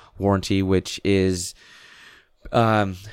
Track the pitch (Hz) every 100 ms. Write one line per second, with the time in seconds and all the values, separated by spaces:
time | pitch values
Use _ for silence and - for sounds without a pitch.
0 | - - 98 95 - 98 95 92 - -
1 | 98 98 92 90 90 - - - - -
2 | - - _ _ - 123 113 107 98 92
3 | -